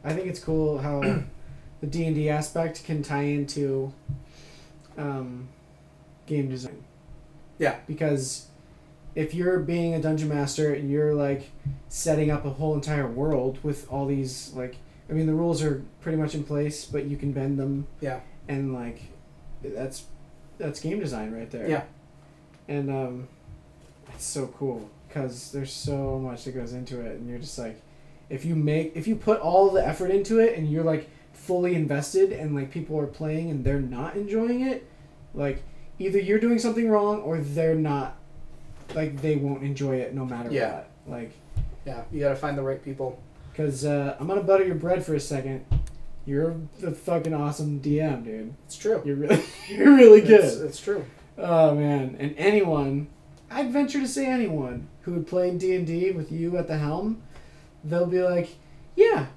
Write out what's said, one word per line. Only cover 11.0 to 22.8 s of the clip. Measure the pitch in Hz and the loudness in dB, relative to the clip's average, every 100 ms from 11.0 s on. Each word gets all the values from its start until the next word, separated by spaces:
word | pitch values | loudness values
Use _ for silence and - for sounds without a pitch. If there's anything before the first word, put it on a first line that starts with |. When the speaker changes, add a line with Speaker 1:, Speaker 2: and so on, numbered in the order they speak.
| 151 | 2
Speaker 1:
like, | 147 143 139 - - - - - | 2 0 -2 -6 -10 -10 -10 -10
setting | - 165 151 151 | -4 0 2 2
up | 147 139 | 0 -4
a | |
whole | 135 156 147 | -4 -2 -2
entire | 147 147 131 | -2 -2 -2
world | 120 151 139 131 131 | -2 0 0 0 -4
with | 151 - - | -6 -6 -6
all | 135 139 | -4 -2
these, | 139 131 - - 127 | -2 -2 -8 -12 -10
like, | 127 - - - - | -10 -12 -20 -20 -6
I | |
mean, | 156 156 | -2 0
the | |
rules | 156 170 147 | 2 0 0
are | 151 135 - - | 0 -2 -6 -10
pretty | 165 160 | -4 -2
much | 156 156 | -2 -4
in | |
place, | 143 147 147 147 - | -4 -2 -2 -6 -6
but | 143 139 | -6 -4
you | 143 | -4
can | 143 | -4
bend | 139 135 139 | -2 -2 -2
them. | 139 139 143 - | -2 -4 -6 -8
Speaker 2:
Yeah. | 143 131 - - - | -8 -8 -12 -18 -8
Speaker 1:
And, | 139 135 | -4 -4
like, | 127 120 113 - - - - - - | -6 -8 -12 -18 -20 -20 -20 -14 -12
that's, | 131 104 135 - - - - - - - | -10 -8 -8 -10 -16 -18 -20 -20 -20 -8
that's | 160 143 | -8 -6
game | 160 208 | -6 -4
design | 156 117 107 | -4 -6 -8
right | 113 113 | -10 -10
there. | 120 - | -8 -2
Speaker 2:
Yeah. | 147 - - - - - - - - - | -4 -4 -20 -20 -20 -20 -20 -20 -20 -6
Speaker 1:
And, | 143 | -4